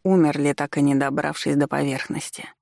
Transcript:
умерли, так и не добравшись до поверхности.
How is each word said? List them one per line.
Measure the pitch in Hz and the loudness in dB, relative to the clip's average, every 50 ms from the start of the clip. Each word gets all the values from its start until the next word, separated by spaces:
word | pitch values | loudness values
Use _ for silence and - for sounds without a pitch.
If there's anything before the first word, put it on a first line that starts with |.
| - | 0
умерли, | 190 190 185 160 151 143 147 143 147 | 2 4 6 4 4 2 2 0 0
так | 139 - 147 - - 147 | 0 -2 -4 -4 0 2
и | |
не | 143 143 139 | 2 4 4
добравшись | 135 139 139 139 151 143 147 151 - - 147 143 | 2 2 0 0 -2 -2 -2 -4 -4 -2 0 0
до | 143 143 | 0 0
поверхности. | 139 139 143 143 139 135 135 - - - 156 - - - - - - - _ | 0 0 -2 -2 -2 -4 -6 -6 -6 -8 -8 -8 -10 -12 -14 -16 -18 -20 _